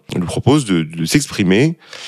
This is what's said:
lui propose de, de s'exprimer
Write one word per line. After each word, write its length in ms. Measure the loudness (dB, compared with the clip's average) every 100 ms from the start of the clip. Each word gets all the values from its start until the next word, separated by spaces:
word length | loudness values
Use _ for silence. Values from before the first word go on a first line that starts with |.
| -8 -6
lui 100 | -4
propose 400 | -2 2 2 2
de, 160 | -2
de 240 | -2 -4 0
s'exprimer 720 | 0 0 -2 2 4 2 0 -12 -18